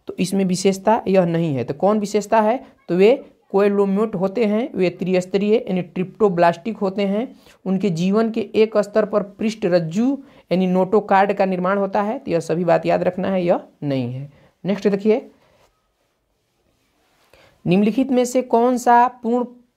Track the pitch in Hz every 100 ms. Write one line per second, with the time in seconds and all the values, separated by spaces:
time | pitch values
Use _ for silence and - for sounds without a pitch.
0 | - - 180 196 190 185 196 190 214 226
1 | - 190 185 165 165 135 - - 190 214
2 | 202 214 202 226 214 269 - _ - 180
3 | 208 277 - _ _ 196 208 202 196 196
4 | 220 190 190 196 214 214 254 185 175 175
5 | 185 185 185 196 208 226 - 180 175 180
6 | 185 - 208 170 170 170 226 208 196 196
7 | 196 208 262 - _ _ 190 190 202 160
8 | 185 208 226 226 - 214 220 208 202 220
9 | 202 214 196 - 214 - 170 175 160 185
10 | 254 277 - - - 180 185 185 185 208
11 | 202 190 202 196 190 185 180 202 196 208
12 | 202 269 - 165 165 165 175 165 170 175
13 | 180 185 190 190 175 269 - _ 147 135
14 | 120 131 143 _ _ _ 170 202 214 196
15 | 220 240 - _ _ _ _ _ _ _
16 | _ _ _ _ _ _ _ _ _ _
17 | _ _ _ _ _ _ - 185 214 226
18 | 269 247 247 254 247 226 247 247 247 240
19 | 247 247 226 247 240 - _